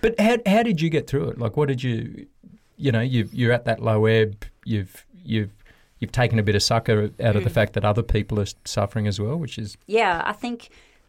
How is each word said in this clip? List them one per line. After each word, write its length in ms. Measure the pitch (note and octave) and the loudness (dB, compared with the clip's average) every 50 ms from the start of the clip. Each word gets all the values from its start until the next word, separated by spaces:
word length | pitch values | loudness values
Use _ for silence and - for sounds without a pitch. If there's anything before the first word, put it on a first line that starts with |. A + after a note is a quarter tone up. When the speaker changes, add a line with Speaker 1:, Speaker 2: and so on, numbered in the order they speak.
Speaker 1:
But 180 | - A#3 A3+ - | -2 -2 2 4
how, 160 | G#3 A3 B3 A#3 A#3 | 4 4 4 2 2
how 160 | F#3+ F#3+ A3 A#3 | 2 2 4 4
did 180 | A#3 G3+ D3+ | 2 0 0
you 100 | D#3+ E3 | 0 0
get 160 | D#3 D3 - - | 0 -2 -2 0
through 200 | - C#3+ D#3+ A#2 | -2 -2 -2 -2
it? 80 | A2+ - | -4 -4
Like, 180 | A#2 A2+ - | -4 -4 0
what 120 | D3 D3+ C#3 | 0 0 0
did 140 | C3+ A#2+ B2+ | 0 -2 -2
you, 440 | B2+ A#2 A2+ A2+ - - - - - _ _ _ - - - _ _ _ | -2 -2 -4 -4 -8 -12 -16 -18 -20 _ _ _ -20 -20 -20 _ _ _
you 160 | - D#3 C3+ A2+ | -4 -2 0 2
know, 80 | A2+ | 2
you've, 320 | A#2 C3+ C3 A#2+ G#2 G2+ - | 0 2 0 0 0 0 -2
you're 180 | - A#2+ A2+ A#2+ | 0 2 2 2
at 120 | A#2 - | 2 0
that 160 | A#2 A2+ - A#2 | -2 -4 -2 0
low 220 | A2+ A2 G#2+ A2 | 0 2 4 4
ebb. 380 | A2 A2+ A2+ A2 G#2+ G2+ - - - - _ - | 4 4 4 4 2 0 -8 -14 -18 -18 _ -8
You've, 400 | - A2+ G#2 G2 F2+ - - - _ _ - F3+ | -4 -4 -4 -4 -6 -12 -20 -20 _ _ -18 -8
you've, 260 | A2 A2 A2 G#2 G2+ - _ _ - - _ _ _ _ - | -4 -2 -2 -2 -4 -8 _ _ -20 -20 _ _ _ _ -10
you've 100 | - - - | -10 -6 -2
taken 260 | - B2 A2 G#2+ A2+ | 0 0 2 2 2
a 40 | G#2+ | 2
bit 120 | G#2 G2+ | 2 2
of 60 | G2+ - | 2 2
sucker 480 | - A#2+ A2+ - - A2 G#2+ G#2 G#2 - - - | 2 0 0 2 2 2 2 2 0 -4 -2 0
out 140 | A#2 G#2 | 2 2
of 80 | G#2 F#2 | 2 0
the 60 | - | 0
Speaker 2:
Mm. 20 | - | 2
Speaker 1:
fact 200 | A#2+ G#2+ G2+ - | 2 0 0 0
that 100 | G#2 G2+ | 0 0
other 180 | G#2 G#2 A2 G#2+ | 0 2 0 0
people 360 | - - G#2+ G2+ - A2+ G#2 | 0 0 -2 -2 -2 -2 -2
are 20 | G2+ | -2
s-, 120 | - - _ - | -4 -6 _ -12
suffering 420 | - - - G#2 - - A2+ G#2+ | -8 -4 -2 -2 -2 -2 -2 -2
as 140 | G#2 G2 G2 | -2 -2 -2
well, 160 | G2+ A2 C#3+ | -4 -4 -4
which 220 | F3 D#3+ B2 - - | -4 -6 -8 -8 -10
is 180 | A2+ F#2+ - - _ | -12 -12 -12 -16 _
Speaker 2:
Yeah, 340 | - G3+ A3+ A3+ F#3+ F3 E3 - | -4 0 0 2 2 0 -2 -2
I 80 | - G#3+ | -6 -6
think 360 | G#3 - A#3+ A#3+ A#3 - - _ - _ _ _ _ _ | -6 -8 -10 -10 -10 -12 -18 _ -20 _ _ _ _ _